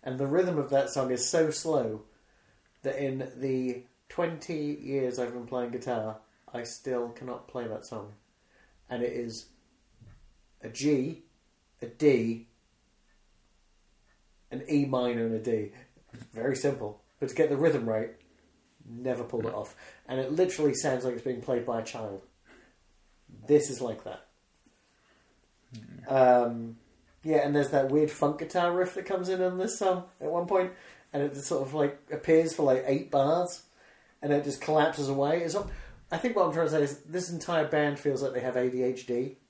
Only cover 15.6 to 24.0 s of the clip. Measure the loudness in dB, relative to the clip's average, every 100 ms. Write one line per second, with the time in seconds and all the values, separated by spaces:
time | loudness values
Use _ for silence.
15.6 | -2 -10 -20 _ _ -20 -16 -4 -2 0
16.6 | -2 -2 -8 -10 _ _ -6 2 2 4
17.6 | 4 2 0 -2 -2 -10 _ _ _ _
18.6 | _ _ -18 -8 -4 -4 -4 -4 -4 -6
19.6 | -10 -14 -20 -20 -8 -4 -2 2 2 4
20.6 | 2 2 0 0 -2 -4 -4 -6 -2 -2
21.6 | 0 -4 -4 -8 -8 -10 -16 _ _ -20
22.6 | _ _ _ _ _ _ _ -20 4 6
23.6 | 6 -4 -6 -6